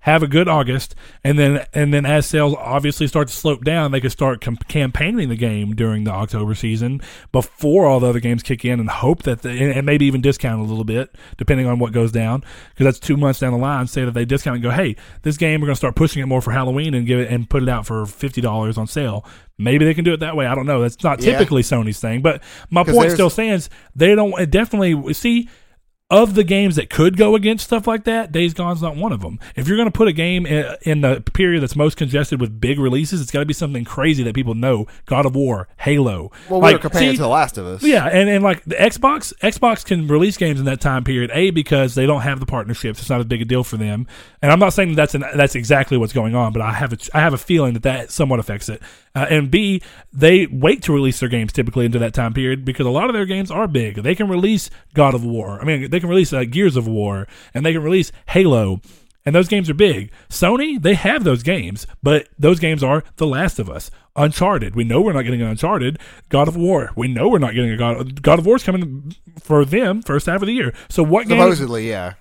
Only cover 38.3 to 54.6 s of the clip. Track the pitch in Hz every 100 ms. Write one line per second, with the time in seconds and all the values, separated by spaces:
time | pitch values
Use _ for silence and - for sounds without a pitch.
38.3 | 202 196 180 - - 214 - 269 302 -
39.3 | - 208 - 240 220 - 180 156 147 190
40.3 | - 170 139 139 131 147 131 123 127 120
41.3 | 131 190 165 147 143 131 123 135 143 127
42.3 | 135 131 123 107 117 117 107 - 127 117
43.3 | 120 113 127 123 110 107 104 123 - -
44.3 | _ 143 165 196 - 185 156 151 139 143
45.3 | 147 139 127 113 143 135 127 113 135 110
46.3 | 120 117 110 110 107 135 113 - 156 160
47.3 | 135 - 170 135 117 131 131 117 - 143
48.3 | 127 - 101 - 107 - - _ - 143
49.3 | 156 139 185 208 190 - - - 135 156
50.3 | 185 160 135 151 262 - 143 135 123 127
51.3 | 120 110 - 117 127 120 117 117 120 117
52.3 | 120 131 135 131 127 127 135 233 226 190
53.3 | 190 190 165 214 139 110 101 113 180 208
54.3 | 180 196 214